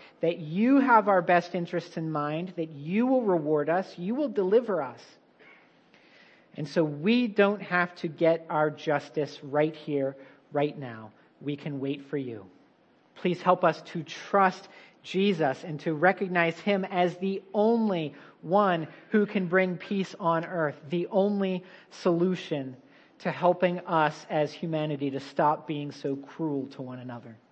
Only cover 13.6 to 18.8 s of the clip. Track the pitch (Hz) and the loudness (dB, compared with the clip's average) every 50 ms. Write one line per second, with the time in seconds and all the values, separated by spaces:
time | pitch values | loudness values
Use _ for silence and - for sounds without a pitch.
13.6 | 185 160 156 - - - - 170 147 - - - - - - 196 190 180 - - | 4 2 2 0 -6 -10 -10 -8 -8 -10 -12 -14 -4 0 4 4 4 4 2 -2
14.6 | - - - - - - _ _ - - - 190 196 208 185 156 156 131 131 - | -12 -20 -20 -20 -20 -20 _ _ -10 -4 0 2 2 2 2 2 0 0 -2 -2
15.6 | - 180 151 143 - 170 156 147 170 185 190 - 202 180 180 175 170 165 165 - | -6 -10 -10 -6 -4 -4 0 2 4 4 4 2 -2 -2 0 0 0 0 -2 -2
16.6 | - 208 202 190 190 190 196 180 180 170 165 - 190 196 196 - - - - 208 | -2 -2 0 0 -2 -2 0 0 0 0 0 -2 -4 -4 -4 -6 -8 -4 0 2
17.6 | 208 226 233 226 220 208 185 170 156 139 - - - - - _ - 160 185 208 | 4 4 4 2 2 0 0 0 -2 -4 -8 -12 -20 -20 -20 _ -4 0 2 4
18.6 | 208 190 175 165 | 4 4 2 0